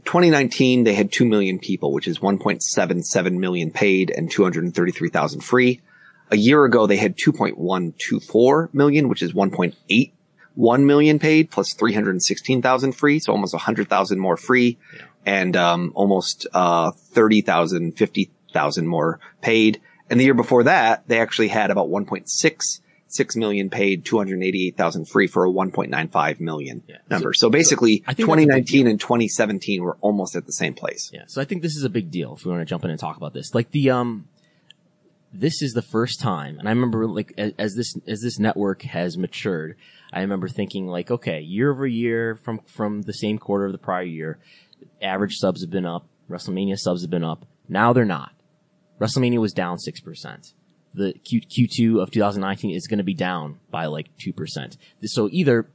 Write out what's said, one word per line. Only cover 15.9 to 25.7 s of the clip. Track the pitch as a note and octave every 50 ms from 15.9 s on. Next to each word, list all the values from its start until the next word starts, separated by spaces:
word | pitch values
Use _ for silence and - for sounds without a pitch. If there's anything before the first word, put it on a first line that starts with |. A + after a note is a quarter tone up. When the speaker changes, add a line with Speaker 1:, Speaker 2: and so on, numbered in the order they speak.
| -
Speaker 1:
almost, | - G2+ G2+ G2 F#2 F2 - - - - - -
uh, | F#2 F2+ F2 E2+ E2+ E2 D#2+
thirty | E2+ - _ _ - - A2 A2 A2 G#2+
thousand, | G2+ - F#2 E2+ E2+ E2 F#2 E2+ E2+ E2 E2 -
fifty | A2 - - - F#2+ - _ _ _ _ -
thousand | D#3+ D3 - - - E2 E2
more | E2+ E2 D2+ E2 D#3+ - - - - _
paid. | - - A2+ A2+ A2 A2 G#2+ - _ _ _ _ _ -
And | A#2 A#2+
the | C3
year | C3+ C3+
before | A#3 A#3 - B2+ B2 A#2+
that, | C3+ F3 F3+ A#2+ A2+ A2 - - -
they | A#2+ A2+
actually | A2+ A2 - - A2+ G2+
had | - A2+ G#2 G2
about | G2 G2 F2 D2
one | F2 G2+ G2+
point | - - F2+ - -
six | - - - D#3+ - - - - - - _ _ _ _ _ _
six | - - B2 - -
million | A#2 A2+ G#2+ G2+ G2+ G2 F#2+
paid, | - - G2 G2 G2 F2 D#2+
two | - - A2
hundred | G2+ F#2+ F#2+ F#2 F#2
eighty-eight | F#2 F#2+ F#2+ F#2 F2+ E2+ -
thousand | F2+ E2+ - F#2 D#2 -
free | - G#2+ G2
for | F2 - - F2+
a | F#2
one | F#2 F#2+ F#2+ F#2+